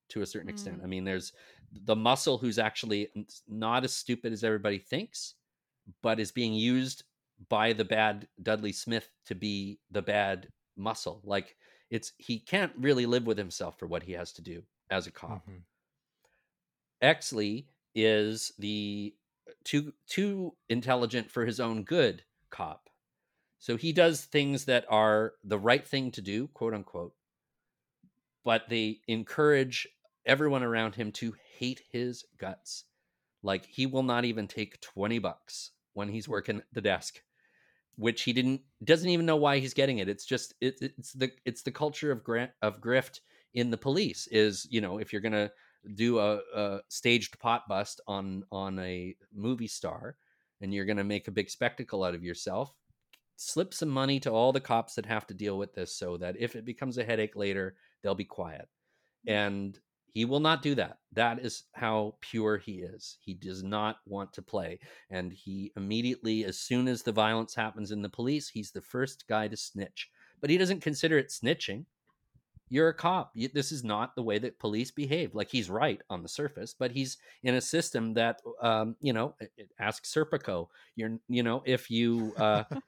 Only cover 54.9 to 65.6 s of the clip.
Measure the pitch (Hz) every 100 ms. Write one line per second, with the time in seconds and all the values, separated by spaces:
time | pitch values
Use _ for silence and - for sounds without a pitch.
54.9 | - 104 110 - 95 104 98 98 - 90
55.9 | - 90 87 87 92 120 117 117 117 135
56.9 | 120 113 110 107 104 101 98 95 - _
57.9 | _ 101 95 98 - 85 73 - _ _
58.9 | _ _ _ 113 104 101 98 98 98 _
59.9 | _ _ 110 117 143 156 160 147 131 82
60.9 | - _ 98 117 120 120 - - - 113
61.9 | 110 107 - - 113 107 104 107 92 87
62.9 | 101 - - - 92 92 95 95 104 107
63.9 | 110 101 98 95 - - 104 85 90 -
64.9 | - - 92 90 92 101 95